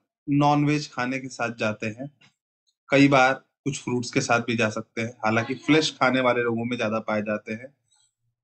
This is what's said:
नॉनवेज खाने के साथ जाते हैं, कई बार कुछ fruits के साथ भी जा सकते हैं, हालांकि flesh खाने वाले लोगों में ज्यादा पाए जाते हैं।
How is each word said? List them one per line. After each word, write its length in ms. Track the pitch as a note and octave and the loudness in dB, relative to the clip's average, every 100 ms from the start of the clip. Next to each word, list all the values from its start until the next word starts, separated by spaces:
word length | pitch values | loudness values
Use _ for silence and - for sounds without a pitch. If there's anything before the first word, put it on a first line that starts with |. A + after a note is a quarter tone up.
| _ _ - | _ _ -2
नॉनवेज 640 | C#3+ D3 D3 D3 D3+ D3 | 2 4 4 2 0 -4
खाने 260 | - B2 C3 | -6 -6 -6
के 100 | C3 | -8
साथ 260 | - A#2 | -6 -6
जाते 320 | A#2 A2 G#2+ A2 | -4 -4 -4 -6
हैं, 240 | A2 C#3+ _ _ _ _ _ _ _ - | -8 -12 _ _ _ _ _ _ _ 0
कई 200 | C#3 C#3 | 4 6
बार 260 | C#3 C3 | 6 4
कुछ 480 | C3+ _ _ C#3 C#3+ | 2 _ _ -8 -8
fruits 280 | - B2 A#2+ | -4 -4 -2
के 100 | C3+ | -2
साथ 200 | - A#2+ | 0 0
भी 160 | A#2+ A#2 | 0 -2
जा 140 | A2 | -2
सकते 300 | A2 - - | -4 -8 -8
हैं, 100 | A2+ | -8
हालांकि 440 | - A2 A2+ A2+ | -4 -2 0 -2
flesh 420 | B2+ - D#3 D#3 - | -4 2 2 2 0
खाने 200 | C3 C3 | 0 2
वाले 220 | B2+ A#2+ | 2 0
लोगों 220 | A#2+ A2+ | 0 -2
में 120 | A#2+ A#2+ | -4 -4
ज्यादा 220 | A2 A2 | -4 -4
पाए 240 | A2 G#2+ | -4 -4
जाते 300 | G#2 G#2+ - | -2 -6 -6
हैं। 240 | A2 C3+ _ _ _ _ _ _ _ | -12 -12 _ _ _ _ _ _ _